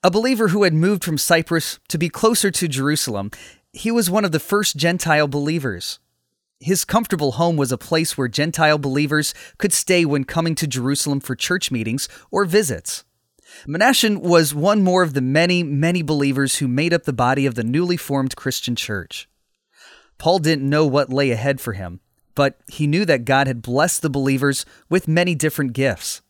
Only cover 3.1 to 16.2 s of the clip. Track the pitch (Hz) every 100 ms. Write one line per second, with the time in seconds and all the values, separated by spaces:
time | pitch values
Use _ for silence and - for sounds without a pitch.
3.1 | 104 101 - - - _ - 220 233 180
4.1 | 190 202 156 - 202 214 143 165 175 165
5.1 | 151 151 143 143 165 135 92 - - _
6.1 | _ _ _ _ _ 127 185 - 214 226
7.1 | 180 147 123 170 160 131 123 - 160 160
8.1 | - 127 117 156 160 156 151 143 135 147
9.1 | 151 147 - - _ 208 - - 180 165
10.1 | 143 135 - 165 156 156 127 123 139 -
11.1 | 139 - 127 - 180 - 127 110 127 -
12.1 | - _ 190 196 190 185 98 - - -
13.1 | _ _ _ _ - - 156 226 254 220
14.1 | 202 175 170 151 147 175 214 185 180 175
15.1 | 139 127 143 170 180 165 139 160 175 151
16.1 | 151